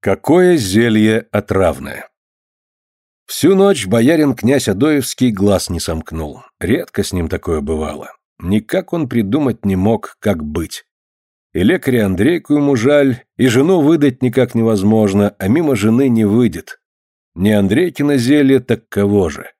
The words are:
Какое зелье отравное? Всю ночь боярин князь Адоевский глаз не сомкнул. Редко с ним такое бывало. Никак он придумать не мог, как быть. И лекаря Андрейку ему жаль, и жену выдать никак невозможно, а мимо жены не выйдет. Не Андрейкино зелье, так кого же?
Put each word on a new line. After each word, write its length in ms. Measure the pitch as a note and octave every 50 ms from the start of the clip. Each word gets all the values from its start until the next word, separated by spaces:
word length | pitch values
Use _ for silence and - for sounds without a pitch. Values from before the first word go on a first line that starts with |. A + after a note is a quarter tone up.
| -
Какое 500 | - G3 - - - D3+ F3+ F#3 F3+ F3
зелье 680 | D#3 G#2 F#2+ F#2 A2 A#2 A#2+ A2 G#2+ G#2+ A2 A2 A2 - _
отравное? 760 | - G#2 - - - F#2+ F#2+ E2 D#2 C#2 B1+ - C2 - - - _ _ _ _ _ _ _ _ _ _ _ _ _ _ _ _ _ _ _ _ _ _ _
Всю 300 | - - - - E3+ G3
ночь 320 | F#3+ G3 G3+ F#3+ C3+ G#2 F#2
боярин 480 | G#2 A#2 A2+ C3+ E3+ D#3+ D3+ C#3+ A#2+
князь 320 | - - A#2 C#3 C#3 - -
Адоевский 640 | F#2+ F#2+ C3 D#3 D3+ C#3+ C3 - - - C3 B2
глаз 360 | G#2+ F#2 G2 G#2 G2 F2+ - -
не 120 | F#2 E2
сомкнул. 640 | - - E2 D#2+ D#2 - E2 E2 D#2 D2+ C2+ - - _ _ _
Редко 420 | - E2+ A#2+ E3 - - - -
с 100 | G2 -
ним 160 | - F2+ E2+ D#2+
такое 320 | F#2 E2+ - F2+ E2 D#2
бывало. 520 | C#2+ D2+ D#2+ D#2 D#2 D2+ D2 D2 - - - _ _ _ _ _
Никак 540 | - F2 G2+ G#2+ G#2+ - - F#3 F3+ -
он 160 | - E3+ D3+ B2
придумать 560 | A#2+ A#2+ G#2+ F#2+ G#2+ D#3 D3 B2+ G#2+ - -
не 100 | G2+ F#2+
мог, 400 | F#2 F#2 G#2+ A2+ G#2 - - - _
как 240 | - G#2 G2 E2 D2+
быть. 400 | D2 D2+ F2+ E2 D2+ - - _ _ _ _ _ _ _ _ _ _ _ _ _ _ _
И 100 | F#2 F2+
лекаря 420 | A#2 F3+ F#3 - C#3 B2+ A#2 G#2+
Андрейку 480 | G2 F#2 E2+ G#2 C#3+ F3 E3 - - D3
ему 220 | D3 C#3+ C#3+ C#3
жаль, 480 | A#2 G#2+ C#3 D3 D3 C#3+ C3+ A#2+ B2 - _ _
и 120 | - C3 C3
жену 320 | G#2+ B2+ C#3 E3+ F#3+ F3
выдать 420 | C#3 D3 E3+ D#3 C#3+ C#3+ B2+ _
никак 320 | B2+ B2 - C3 B2 A#2+ -
невозможно, 800 | A#2 A2+ A2+ A2 G2+ F#2+ G#2 A2 A2 G#2+ G2+ F#2+ G2+ G2+ G2+ - _
а 80 | F#2+ F#2+
мимо 260 | A#2+ E3 F3 D3 C3
жены 340 | G2+ G2 A2 A2+ B2 C#3 C3+
не 160 | A#2 A2+ A2
выйдет. 560 | G2+ G#2 A#2+ B2 A2 D#2 E2+ - - - _ _ _ _ _ _ _ _ _ _ _ _
Не 200 | E2+ F#2 G#2+ A2
Андрейкино 600 | G#2 G2 F#2+ G2+ C3+ F#3 F3 - - C#3+ D3 C#3+
зелье, 440 | C3 A#2 B2 D3 D3 C#3+ C3+ C3+ C3
так 280 | B2+ - A#2 A2 _ _
кого 400 | - G2+ G2+ G2+ G2+ G2+ F#2 D#2+
же? 220 | D2 - - - _